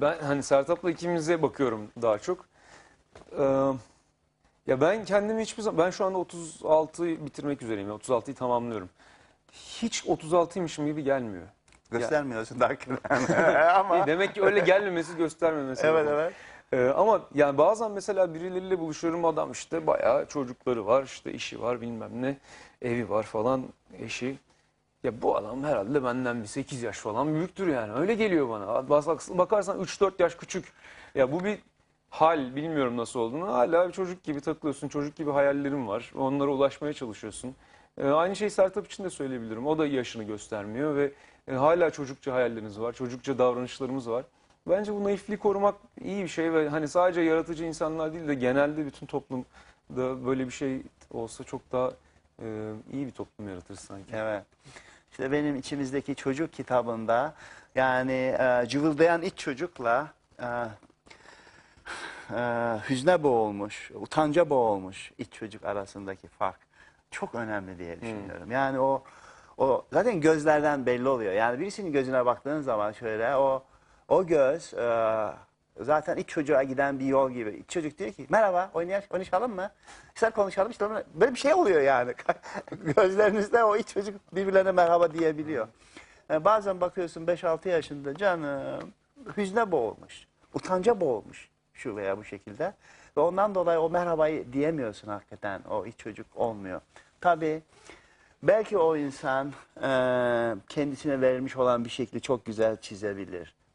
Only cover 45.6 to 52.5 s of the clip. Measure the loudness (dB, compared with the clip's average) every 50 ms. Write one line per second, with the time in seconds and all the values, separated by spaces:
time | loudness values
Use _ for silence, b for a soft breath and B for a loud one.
45.6 | 4 2 2 0 -6 _ _ -14 -10 -6 -4 -4 -4 -4 -2 -2 0 2 2 2
46.6 | 2 2 0 -2 -2 0 2 4 4 4 4 4 4 4 4 2 2 -2 -4 -6
47.6 | -6 -6 -4 -4 -4 -2 -2 -2 -4 -4 -4 -4 -4 -2 -2 0 2 2 4 4
48.6 | 2 2 0 -2 -4 -6 -8 -10 -12 -8 -6 -8 -6 -6 -6 -8 -8 b b b
49.6 | b b b b _ -10 -6 -4 -4 -4 -4 -4 -2 -2 0 0 -2 -4 -4 -4
50.6 | -4 -4 -4 -4 -8 -12 -18 _ -20 _ -10 -8 -8 -8 -10 -14 -12 -12 -12 -12
51.6 | -10 _ -2 -2 -2 -2 -4 -8 b b b b b _ _ -14 -12 -10